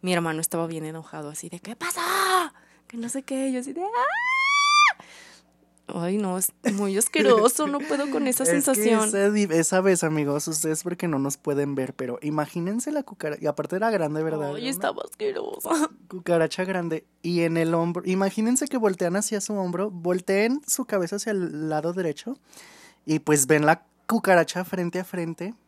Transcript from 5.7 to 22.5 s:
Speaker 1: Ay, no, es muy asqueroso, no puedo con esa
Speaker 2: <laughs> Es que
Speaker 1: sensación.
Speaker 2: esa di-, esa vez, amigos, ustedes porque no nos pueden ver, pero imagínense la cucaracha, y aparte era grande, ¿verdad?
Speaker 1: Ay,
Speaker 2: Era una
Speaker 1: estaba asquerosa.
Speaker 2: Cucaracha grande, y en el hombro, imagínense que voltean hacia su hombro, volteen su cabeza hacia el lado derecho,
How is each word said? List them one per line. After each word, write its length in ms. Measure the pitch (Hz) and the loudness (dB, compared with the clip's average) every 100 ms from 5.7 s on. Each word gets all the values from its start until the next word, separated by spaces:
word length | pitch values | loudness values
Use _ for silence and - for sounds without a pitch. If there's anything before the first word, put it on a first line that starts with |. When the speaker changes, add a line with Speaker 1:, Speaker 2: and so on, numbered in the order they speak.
| _ - | _ -10
Speaker 1:
Ay, 280 | - 170 202 | -4 -2 0
no, 200 | 196 180 | -2 -2
es 140 | 185 _ 247 | -4 _ -4
muy 240 | 202 202 196 | -2 -2 0
asqueroso, 680 | 247 320 269 226 226 - 302 | 0 2 6 8 6 4 -2
no 140 | 285 | -2
puedo 320 | 294 285 285 | -2 -2 -2
con 160 | 277 277 | 0 0
esa 160 | 247 | 0
Speaker 2:
<laughs> 0 | |
Es 60 | 262 | 2
que 60 | 262 | 2
Speaker 1:
sensación. 520 | 277 254 214 220 214 | 2 2 4 4 2
Speaker 2:
esa 220 | 196 202 | 2 4
di-, 160 | 208 202 | 4 4
esa 300 | 160 160 185 | 4 4 4
vez, 240 | 190 175 | 4 4
amigos, 420 | 165 156 143 143 156 | 2 0 0 0 -2
ustedes 340 | 156 160 156 | -4 -2 -2
porque 240 | 180 175 175 | -4 -4 -2
no 100 | 143 | 0
nos 200 | 139 - | -2 -4
pueden 380 | - 143 143 135 | -2 0 0 -2
ver, 180 | 127 | -4
pero 260 | - 127 120 | -4 -6 -6
imagínense 720 | 147 156 147 175 175 220 302 | -4 -2 -2 -4 -4 -4 -4
la 120 | 302 | -6
cucaracha, 380 | 269 202 156 147 | -6 -8 -6 -2
y 60 | 151 | -2
aparte 300 | 147 151 185 | -2 -4 -2
era 120 | 226 | 0
grande, 320 | 208 156 156 | 0 -2 -2
¿verdad? 280 | 160 156 143 | -2 -2 -4
Speaker 1:
Ay, 60 | 151 | -6
Speaker 2:
Era 60 | |
una 60 | 247 | -6
Speaker 1:
estaba 320 | 277 - - - | -4 -4 -4 -10
asquerosa. 640 | - 415 392 - - - 311 302 - - | -6 -4 -4 -8 -8 -2 0 0 -4 -14
Speaker 2:
Cucaracha 560 | 185 175 170 160 - 185 | -10 0 2 2 0 -4
grande, 400 | 185 170 160 _ _ | -2 -2 -4 _ _
y 220 | 170 175 | -2 0
en 120 | 165 165 | 2 2
el 180 | 165 | 2
hombro, 300 | 165 170 175 175 | 2 0 -2 -2
imagínense 600 | 185 196 208 220 254 285 | 2 2 2 2 2 0
que 80 | 262 | 2
voltean 400 | 214 190 175 185 | 2 2 0 0
hacia 240 | 214 208 | -2 -4
su 140 | - | -4
hombro, 360 | 208 185 175 208 | -4 -2 -2 -4
volteen 680 | 180 170 185 185 196 220 277 - | -4 -2 -2 2 2 2 0 -2
su 160 | - | -4
cabeza 320 | 254 202 175 208 | -2 0 0 -2
hacia 160 | 226 | -2
el 380 | 202 175 151 156 | -2 -2 -4 -2
lado 240 | 151 156 | -2 -2
derecho, 440 | 180 170 143 - 277 _ | -2 -4 -4 -10 -12 _